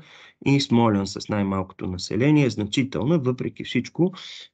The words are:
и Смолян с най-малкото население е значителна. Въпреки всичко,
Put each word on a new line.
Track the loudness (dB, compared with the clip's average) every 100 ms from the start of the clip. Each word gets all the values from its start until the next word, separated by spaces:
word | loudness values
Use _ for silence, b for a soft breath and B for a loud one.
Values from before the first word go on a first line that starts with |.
| B B B B 2
и | 2
Смолян | 4 4 4 2 0
с | -6 -4
най-малкото | -2 0 -2 -6 -8 -8
население | -8 -4 0 4 4 4
е |
значителна. | 0 -2 -2 -2 -2 0 2
Въпреки | 0 -2 -6 -8
всичко, | -4 -4 -2 -2 -2 -2 B B B